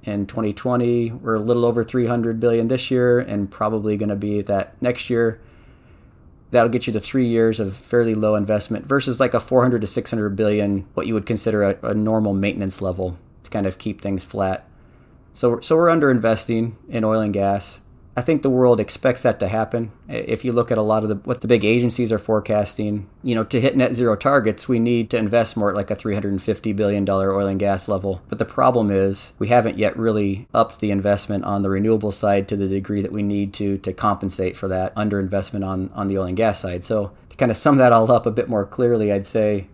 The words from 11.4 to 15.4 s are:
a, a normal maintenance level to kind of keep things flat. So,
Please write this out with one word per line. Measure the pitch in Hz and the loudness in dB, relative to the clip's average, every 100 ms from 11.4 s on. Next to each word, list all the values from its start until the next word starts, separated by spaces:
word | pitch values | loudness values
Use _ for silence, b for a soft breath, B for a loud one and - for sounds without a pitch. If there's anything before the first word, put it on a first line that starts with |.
| 113 107 | 0 2
a, | 101 98 | 2 0
a | 113 | -2
normal | 107 107 110 107 | 0 2 2 2
maintenance | 98 101 - 95 - | 2 0 -2 -4 -4
level | 95 90 92 87 - - | -4 -4 -4 -6 -16 -20
to | - | -8
kind | 110 98 | -4 -4
of | - | -4
keep | 110 95 | -8 -6
things | 101 95 | -4 -6
flat. | - 101 95 92 - b b b b b _ | -6 -4 -2 -4 -8 b b b b b _
So, | - | -2